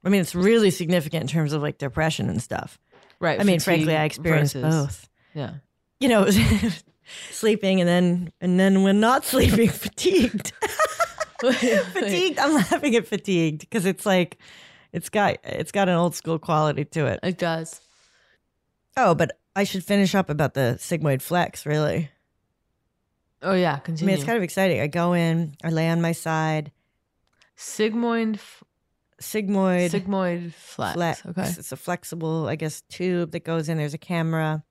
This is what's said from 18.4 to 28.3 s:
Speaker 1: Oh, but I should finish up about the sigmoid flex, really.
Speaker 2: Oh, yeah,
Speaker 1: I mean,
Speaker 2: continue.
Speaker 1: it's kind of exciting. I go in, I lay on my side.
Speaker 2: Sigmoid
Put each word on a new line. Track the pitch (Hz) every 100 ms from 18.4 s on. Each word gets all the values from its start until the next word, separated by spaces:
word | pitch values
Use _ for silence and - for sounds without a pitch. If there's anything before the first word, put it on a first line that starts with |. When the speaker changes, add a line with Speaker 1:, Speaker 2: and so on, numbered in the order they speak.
| _ _ _ _ _ -
Speaker 1:
Oh, | 226
but | 160 170 - _
I | 196
should | 202 190
finish | 175 202 190
up | 196 190
about | 151 147
the | - 123 123
sigmoid | - 170 151 131
flex, | - 175 170 - -
really. | 151 147 82 151 _ _ _ _ _ _ _ _ _ _ _ _ _
Speaker 2:
Oh, | 180
yeah, | 185 175
Speaker 1:
I |
mean, | 143
Speaker 2:
continue. | - 160 190
Speaker 1:
it's | 190
kind | 139 233
of |
exciting. | 175 - 190 131
I | 147
go | 170 175
in, | 175 165 165 165 143
I | 165
lay | 160 165
on | 165
my | 170
side. | 160 165 160 156 156 147 _ _ _ _ _ _ _ _ _
Speaker 2:
Sigmoid | - - 214 220 233 226 220